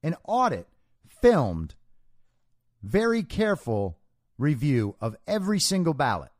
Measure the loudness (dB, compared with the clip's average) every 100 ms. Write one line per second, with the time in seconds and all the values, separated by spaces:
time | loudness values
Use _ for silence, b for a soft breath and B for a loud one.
0 | -4 -6 -4 0 0 0 -8 _ _ _
1 | -20 4 6 6 2 -2 -6 -12 _ -20
2 | _ -20 -20 _ _ _ _ _ -2 0
3 | 0 0 -2 -2 0 0 -2 -4 -4 -8
4 | _ _ _ _ -2 0 2 2 0 -4
5 | -8 -8 -6 -4 0 0 0 0 0 0
6 | 0 -2 -6 _